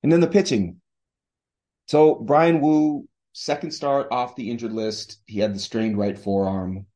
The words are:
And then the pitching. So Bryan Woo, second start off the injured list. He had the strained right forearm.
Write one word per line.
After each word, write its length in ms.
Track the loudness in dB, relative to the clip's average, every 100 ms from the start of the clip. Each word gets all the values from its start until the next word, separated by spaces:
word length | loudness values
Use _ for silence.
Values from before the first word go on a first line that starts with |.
And 80 | 4
then 80 | 4
the 80 | 4
pitching. 500 | 2 2 -2 -2 -8 _ _ _ _ _ _ _ _ _ _ -2
So 280 | 4 6 4
Bryan 460 | 2 4 4 4
Woo, 460 | 2 2 2 -2 -10 _ _
second 380 | -14 -6 -6 -6
start 360 | -6 -2 -2 0
off 240 | -4 -4 -6
the 160 | -8
injured 220 | -8 -6
list. 460 | -4 -6 -6 -12 -20 _
He 140 | -2
had 160 | -2 -2
the 40 |
strained 380 | -6 -2 -2 0
right 200 | -2 -4
forearm. 680 | -4 -2 0 -2 -6 -8 -12